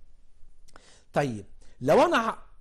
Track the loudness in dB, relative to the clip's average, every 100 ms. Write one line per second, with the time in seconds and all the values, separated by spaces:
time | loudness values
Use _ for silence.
0 | -20 -20 -20 -16 -16 -16 -18 -20 -20 -20
1 | -6 -2 -2 -4 -12 -16 -18 -4 4 6
2 | 6 4 0 -6 -10 -20